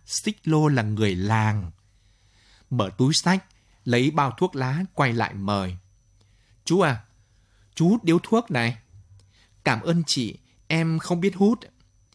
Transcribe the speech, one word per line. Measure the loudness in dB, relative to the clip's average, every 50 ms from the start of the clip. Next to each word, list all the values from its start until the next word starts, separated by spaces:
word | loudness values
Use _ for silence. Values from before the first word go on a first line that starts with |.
| _
xích | -10 -8 -6 -4 -6 -6 _ -2 0
lô | 2 4 4 4
là | 2 2
người | 0 0 0 0 0 0 0
làng. | 0 0 0 2 2 2 0 0 -2 -4 -8 -12 _ _ _ _ _ _ _ _ _ _ _ _ _ _ _ _ _ _ -4
Mở | -2 -2 -2 -2 0 0
túi | 2 2 2
xách, | 2 2 0 0 0 -2 _ _ _ _ _ _ _ -4
lấy | 0 0 2 2 2
bao | 2 0 0 0
thuốc | -2 -2 -2 -2 -2
lá, | -2 -4 -2 -2 -4 -4 -4 -2
quay | -2 0 0
lại | 0 -2 -2 -4 -4
mời: | -6 -4 -2 -2 -2 -2 -4 -6 -10 _ _ _ _ _ _ _ _ _ _ _ _ _ _ _ _ -4
"Chú | 0 2 2
à, | 2 2 0 -4 -8 _ _ _ _ _ _ _ _ _ _ _ _ _ -2
chú | 0 2 2
hút | 2 2 2
điếu | 2 0 0
thuốc | 0 0 -2 -2 0 0
này." | -2 -2 -2 -2 -4 -6 -12 _ -20 -20 -20 -20 -20 -20 _ _ _ _ _ _ _ _ -2
"Cảm | -2 -2 0
ơn | 0 0 0 0 0
chị, | -2 -2 -2 -4 -6 -8 -12 _ _ _ _ _
em | -2 -2 0 0 0 -2 -2
không | -2 -2 -2 0
biết | 0 0 0
hút." | 2 2 2 2 0 -4 -14 _ _ _ _ _ _ _ _